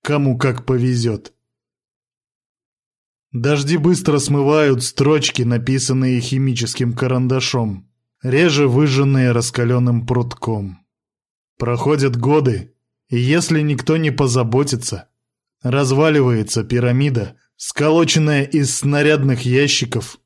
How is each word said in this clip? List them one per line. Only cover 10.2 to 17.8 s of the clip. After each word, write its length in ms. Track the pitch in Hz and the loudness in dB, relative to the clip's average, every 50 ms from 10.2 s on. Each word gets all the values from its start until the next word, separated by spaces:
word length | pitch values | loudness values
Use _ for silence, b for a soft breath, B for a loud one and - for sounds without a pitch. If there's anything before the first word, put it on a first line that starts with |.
| 120 120 - - - - 113 104 101 95 90 - _ _ _ _ _ _ _ _ _ _ _ _ _ _ _ _ | -2 -4 -8 -10 -6 -6 -4 -4 -6 -8 -12 -16 _ _ _ _ _ _ _ _ _ _ _ _ _ _ _ _
Проходят 580 | - 120 120 120 - 139 151 147 135 139 120 | -4 -4 -2 -2 0 0 0 2 0 0 -2
годы, 600 | 120 117 131 147 156 143 127 113 95 90 - _ _ _ _ _ _ _ _ | -2 0 2 2 2 2 2 0 -2 -6 -12 _ _ _ _ _ _ _ _
и 100 | 131 120 | -4 -2
если 420 | 123 127 151 170 165 - 170 156 | 0 2 0 0 0 0 0 0
никто 380 | 151 151 147 123 - - 156 165 | 0 0 -2 -2 -2 -2 0 0
не 120 | 160 151 | 0 -2
позаботится, 1000 | 127 123 143 131 117 131 123 113 113 131 147 143 - 120 123 - - 92 - _ _ _ _ _ _ _ _ _ _ _ _ | 0 0 0 0 2 0 0 0 0 0 0 0 -2 -6 -6 -8 -10 -10 -14 _ _ _ _ _ _ _ _ _ _ _ _
разваливается 1000 | 127 123 139 143 127 135 135 156 160 156 147 135 127 120 110 107 104 - 117 107 | -2 0 0 0 0 2 2 2 4 4 4 2 2 2 0 -2 -2 -4 -4 -4
пирамида, 720 | - 117 120 120 123 123 127 143 147 131 117 101 95 - _ _ _ _ | -2 -2 0 0 0 2 2 0 0 0 -2 -4 -6 -10 _ _ _ _
сколоченная 880 | _ - - - - | _ -14 -12 -6 -2